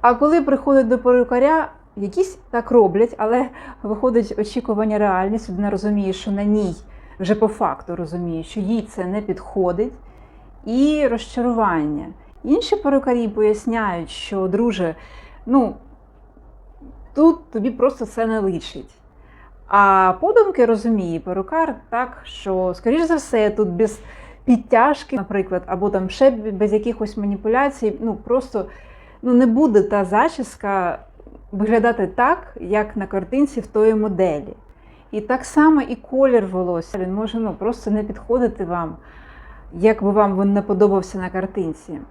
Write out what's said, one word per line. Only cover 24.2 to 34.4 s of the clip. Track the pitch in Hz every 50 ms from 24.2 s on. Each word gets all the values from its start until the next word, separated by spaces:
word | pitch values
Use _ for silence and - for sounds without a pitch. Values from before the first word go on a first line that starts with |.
| - - - - -
підтяжки, | - 240 226 - - - 226 240 285 294 277 - - 269
наприклад, | 226 190 - 202 202 190 190 185 180 175
або | - 180 180 202 202
там | 202 190 185 185
ще | - - 269 269
б-, | 247 220 214 220
без | 202 185 214 208 208
якихось | 214 214 240 226 - 220 208 -
маніпуляцій, | 220 202 202 202 196 - 214 226 254 277 277 277 - 240 214 - -
ну, | 220 226 196
просто, | - - - 233 180 - - - 214 185 - - - - - - - - - - -
ну, | - 247 247
не | 240 262
буде | 240 226 254 311 269 208 208
та | 185 202 208 202 196
зачіска | 175 196 214 262 320 - - 247 - - - - 202 196 196 180 175 - - - - _ - - - - - - -
виглядати | - 190 208 214 226 233 214 240 233 240 196
так, | 180 185 - 240 277 339 339 - - - -
як | - 180 208 208 208 214 -
на | 220 190
картинці | 190 - 196 190 175 247 269 294 285 - 240
в | -
тої | - - 214 214 220 220
моделі. | 214 214 214 190 165 190 180 151 147